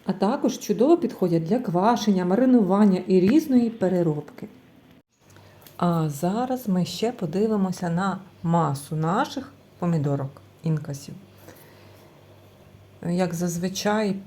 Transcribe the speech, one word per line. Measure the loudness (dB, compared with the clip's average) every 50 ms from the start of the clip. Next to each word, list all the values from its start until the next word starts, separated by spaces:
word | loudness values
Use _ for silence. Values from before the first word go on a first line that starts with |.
| -8
А | -6 -4
також | -2 0 0 0 0 0 -2 -2 -4
чудово | -4 -4 0 2 4 4 4 4
підходять | 2 -2 -2 -2 0 0 0 0 0
для | 0 -2 -2
квашення, | -2 -2 0 2 2 2 2 2 2 0 2 2 2
маринування | 2 2 2 4 4 6 4 4 4 4 4 6 4 4 2 2 2
і | 4 4
різної | 4 6 4 4 4 4 2 2 2 2
переробки. | 0 -2 -2 0 2 2 2 0 0 -2 -6 -10 -14 -18 -18 -18 -18 -20 -20 _ _ _ _ _ -20 -20 _ _ _ _ _ _ -20 -20 -20 -20 -20 -20 -20 -20 -6 -2
А | 0 0 2 2 0 -2
зараз | -2 -2 -2 -2 -2 -2 -2 -2 -4 -4 -2 -2
ми | 0 0 0
ще | -2 -4 -4 -4 -4
подивимося | -4 -4 -6 -4 -2 -2 0 0 0 0 0 -2 -2 -4 -4 -4
на | -2 -2 -2 -2 -4 -6 -8 -16 -16 -8 -2
масу | 0 0 2 2 0 -2 -4 -6 -6 -4
наших | -2 -2 0 0 0 -2 -4 -6 -10 -12 -12 -16 -20 _ _ _ -6
помідорок | -2 -2 0 0 0 0 -2 -2 -4 -6 -10 -14 -20 -20 -20 _ -4
інкасів. | -4 -4 -4 -4 -8 -12 -12 -14 -16 -18 -18 -20 -20 -20 -20 -20 -20 -20 -20 -20 -20 -20 -20 -20 -20 -20 -20 -20 -20 -20 -20 -20 -20 -20 -20 -20 -20 -20 -20 -20 -20 -20 -20 -20 -20 -20 -10 -6 -4
Як | -2 -2 -2 -2 -2
зазвичай, | -4 -4 -4 -4 -4 -6 -6 -6 -4 -2 -2 0 0 0 -2 -4 -6 -6